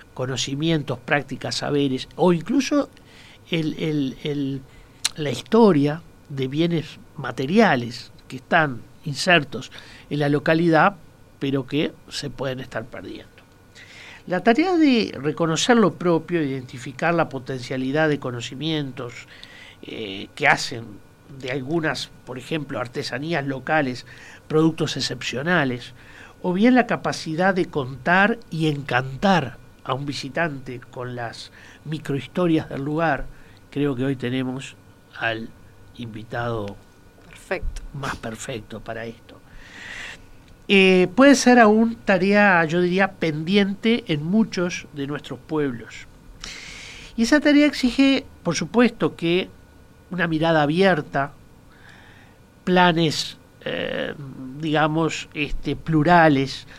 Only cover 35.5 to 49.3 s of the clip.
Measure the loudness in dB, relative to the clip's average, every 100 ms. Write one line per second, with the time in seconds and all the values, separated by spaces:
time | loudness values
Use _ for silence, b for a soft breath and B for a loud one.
35.5 | -16 -20 -20 -20 -14 -14 -12 -10 -6 -4
36.5 | -4 -6 -10 -20 -20 -20 -20 -20 -16 -8
37.5 | -6 -6 -8 -12 -10 -8 -8 -10 -12 -10
38.5 | -10 -10 -14 -12 -10 -10 -14 -20 -20 -20
39.5 | B B B B B B B B -20 -20
40.5 | -12 2 4 6 6 4 6 8 8 6
41.5 | 8 8 6 2 0 0 2 4 4 6
42.5 | 4 2 2 2 2 0 0 -2 -2 2
43.5 | 2 2 0 0 0 0 -2 0 2 2
44.5 | 0 -4 -4 -12 -8 -6 -6 -8 -14 -4
45.5 | -2 -2 -4 -12 -18 -20 -20 -20 -18 B
46.5 | B B B B B B B 2 4 6
47.5 | 6 6 4 0 4 4 4 -2 -10 -4
48.5 | -4 0 4 4 4 -2 0 0